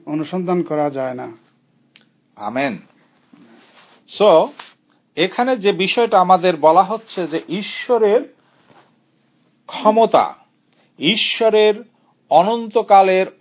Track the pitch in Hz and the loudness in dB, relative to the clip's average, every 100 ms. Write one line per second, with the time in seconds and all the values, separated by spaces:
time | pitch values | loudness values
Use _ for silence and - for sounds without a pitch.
0 | - 156 151 185 180 180 165 151 147 135 | -8 -8 -6 -6 -4 -4 -2 -2 -4 -4
1 | 131 127 123 113 _ _ _ _ _ _ | -8 -8 -14 -18 _ _ _ _ _ _
2 | _ _ _ - 104 123 139 98 - _ | _ _ _ -12 -8 -4 -6 -6 -14 _
3 | _ _ _ _ _ _ _ _ _ _ | _ _ _ _ _ _ _ _ _ _
4 | _ - 208 165 220 - - _ _ _ | _ 0 4 4 2 -6 -20 _ _ _
5 | _ - 185 - 247 254 196 175 190 - | _ -4 -4 -2 -2 -2 -2 -2 -2 0
6 | 226 208 180 185 180 165 151 170 185 220 | 2 2 4 2 2 2 4 4 2 -2
7 | - - 160 156 - 185 202 - - 233 | -10 -10 -6 -8 -8 -10 -8 -10 -2 0
8 | 214 226 - _ _ _ _ _ _ _ | 2 0 -2 _ _ _ _ _ _ _
9 | _ _ _ _ _ _ - - 214 220 | _ _ _ _ _ _ -18 -4 0 2
10 | 220 147 87 - _ _ _ _ _ - | 2 2 0 -6 _ _ _ _ _ -6
11 | 147 220 - - 226 214 214 208 240 _ | -2 -2 -4 -2 0 2 2 0 -8 _
12 | _ _ - 151 190 233 226 226 208 196 | _ _ 0 0 2 -2 -4 -4 4 4
13 | 190 185 190 - | 4 2 -2 -2